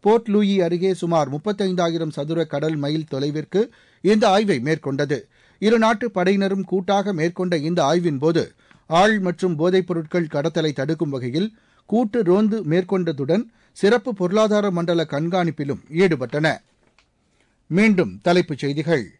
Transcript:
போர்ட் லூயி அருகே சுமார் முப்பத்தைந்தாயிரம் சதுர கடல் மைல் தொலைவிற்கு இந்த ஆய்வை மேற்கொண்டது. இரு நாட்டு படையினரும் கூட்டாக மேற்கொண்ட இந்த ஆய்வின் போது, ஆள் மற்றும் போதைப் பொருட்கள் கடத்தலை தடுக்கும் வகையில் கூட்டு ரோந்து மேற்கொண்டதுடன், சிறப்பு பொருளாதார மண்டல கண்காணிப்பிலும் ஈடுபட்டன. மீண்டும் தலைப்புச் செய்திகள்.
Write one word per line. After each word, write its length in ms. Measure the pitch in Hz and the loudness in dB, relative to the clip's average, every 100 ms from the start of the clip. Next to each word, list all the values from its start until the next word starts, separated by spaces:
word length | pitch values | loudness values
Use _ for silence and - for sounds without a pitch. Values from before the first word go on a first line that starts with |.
போர்ட் 280 | 202 233 226 | 4 2 2
லூயி 320 | 208 208 196 | 2 2 2
அருகே 340 | 170 170 190 | 2 0 0
சுமார் 360 | 180 175 170 143 | -2 0 0 0
முப்பத்தைந்தாயிரம் 800 | 143 208 202 196 180 170 165 160 | -2 -6 -2 -2 0 0 0 -4
சதுர 340 | 151 147 165 | -6 -4 -2
கடல் 320 | 160 143 156 156 | -2 -2 -2 -2
மைல் 280 | 143 156 156 | -2 -4 -4
தொலைவிற்கு 580 | 135 143 151 143 185 240 _ _ _ | -4 -4 -6 -4 -2 -2 _ _ _
இந்த 280 | 175 214 220 | 2 4 4
ஆய்வை 320 | 190 214 151 | 4 2 -2
மேற்கொண்டது. 600 | 127 156 151 135 147 139 - _ _ _ | -2 -4 -4 -4 -2 -4 -6 _ _ _
இரு 200 | 202 233 | 2 4
நாட்டு 320 | 220 226 240 | 2 0 -2
படையினரும் 500 | 196 180 202 196 196 | -2 0 0 0 -2
கூட்டாக 480 | 190 185 180 202 196 | -2 -4 0 0 0
மேற்கொண்ட 440 | 185 165 175 185 175 | -2 -2 -2 -2 -2
இந்த 280 | 147 175 | -2 0
ஆய்வின் 340 | 139 170 170 139 | 2 2 0 0
போது, 340 | 151 165 127 _ _ _ _ | 0 0 -2 _ _ _ _
ஆள் 320 | 160 202 214 | 2 4 2
மற்றும் 380 | 185 175 185 160 | -2 -2 -2 0
போதைப் 300 | 170 185 180 | 2 2 0
பொருட்கள் 400 | 170 156 180 165 | -4 -2 -4 -2
கடத்தலை 460 | 147 151 165 156 | -2 -2 0 -2
தடுக்கும் 380 | 143 143 160 160 | -2 -4 -2 -2
வகையில் 460 | 135 123 135 214 _ _ _ _ | -4 -4 -4 -4 _ _ _ _
கூட்டு 360 | 214 240 240 | 0 0 0
ரோந்து 400 | 180 185 214 220 | 2 4 2 0
மேற்கொண்டதுடன், 840 | 160 170 180 196 170 139 135 180 240 _ _ | 0 -2 0 -2 -2 -4 0 0 -2 _ _
சிறப்பு 420 | - 196 240 - | -2 2 2 0
பொருளாதார 560 | 208 180 202 220 208 208 | -4 -2 2 2 2 0
மண்டல 360 | 175 170 170 156 | -2 0 0 -2
கண்காணிப்பிலும் 760 | 143 165 185 170 - 143 131 - | -4 -2 0 -2 -4 -6 -6 -6
ஈடுபட்டன. 640 | 160 190 151 123 147 156 - _ _ _ _ _ _ _ _ _ _ _ | 0 2 2 -2 -2 -2 -2 _ _ _ _ _ _ _ _ _ _ _
மீண்டும் 520 | 160 220 190 131 92 | 2 4 4 0 -2
தலைப்புச் 360 | - 175 175 143 | 2 2 2 -4
செய்திகள். 540 | 143 143 160 160 98 _ | -4 -4 0 -2 -2 _